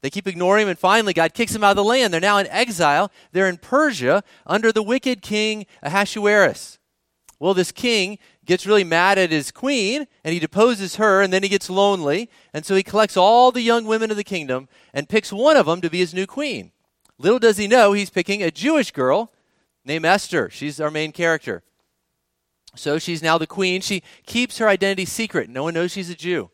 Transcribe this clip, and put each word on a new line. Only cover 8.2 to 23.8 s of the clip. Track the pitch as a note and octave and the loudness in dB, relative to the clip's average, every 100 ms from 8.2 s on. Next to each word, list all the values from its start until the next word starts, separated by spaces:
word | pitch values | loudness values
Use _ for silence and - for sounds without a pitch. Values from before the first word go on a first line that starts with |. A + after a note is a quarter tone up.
| _ _ - | _ _ -2
gets | F3+ F#3+ | -2 2
really | G#3 | 2
mad | F3+ E3 F3+ G3 | 2 2 4 4
at | F3+ | 2
his | D#3 C#3 | 0 -4
queen, | - C4 C#4 G3 C4+ C#4+ _ | -8 -4 -2 -2 -4 -8 _
and | D#3+ | -6
he | F3 | -4
deposes | D#3 - A3+ A#3 F#3+ - | -4 2 2 2 -6 0
her, | G#3+ F#3+ | 2 4
and | G3 | 2
then | F#3 | 0
he | G3 | 0
gets | G3 - | -2 -2
lonely. | F#3 G3+ G3 D3 D#3+ A#3 _ _ | 0 2 2 -2 -4 -6 _ _
And | - | -12
so | D#3 | -2
he | G3 | -2
collects | F#3+ G3+ G#3+ - | 0 0 0 4
all | F#3 A#3 B3+ | 4 6 4
the | B3 | 2
young | A#3 A#3 | 0 0
women | A3 A3 A3 | 0 -2 -2
of | G#3+ | -6
the | |
kingdom | G#3 F#3 C#3+ B2+ C3+ _ _ | -6 -8 -4 -6 -6 _ _
and | C3+ C#3+ | -10 -2
picks | G#3+ - | -2 -2
one | G3+ C4 D4+ | 0 4 4
of | D#3 | 4
'em | E3+ | 0
to | E3+ | -2
be | E3 | -2
his | F3+ | -4
new | F3 F#3+ | -4 -8
queen. | - D4 F3 F2 _ _ _ _ _ | -6 -6 -8 -12 _ _ _ _ _
Little | D3 A#3+ | 0 4
does | A3+ G3+ | 4 2
he | G3+ | 4
know | B3 G#3 | 6 6
he's | G3+ G3 | 4 -2
picking | - F3 G3+ | -4 -2 -2
a | F3 | -4
Jewish | - A3 D#4+ A3+ | -2 0 0 0
girl | - B2+ D#3+ A3+ _ _ _ _ _ | -2 0 0 -2 _ _ _ _ _
named | C3 D#3 D#3+ | -8 -4 2
Esther. | G3 - E3+ G2 | 2 0 -4 -4
She's | - D3 C#3+ | -6 -12 -6
our | D3+ | -6
main | D#3 D#3 | -4 -8
character. | D3+ E3+ D#3+ - F2+ _ _ _ _ _ _ _ _ _ _ _ | -4 -2 -2 -4 -12 _ _ _ _ _ _ _ _ _ _ _
So | - D3+ D3+ | -12 -4 -4
she's | E3 E3+ | -4 -4
now | D#3+ E3 | 0 0
the | D#3+ | 0
queen. | - F#3+ F#3 | -4 -2 -2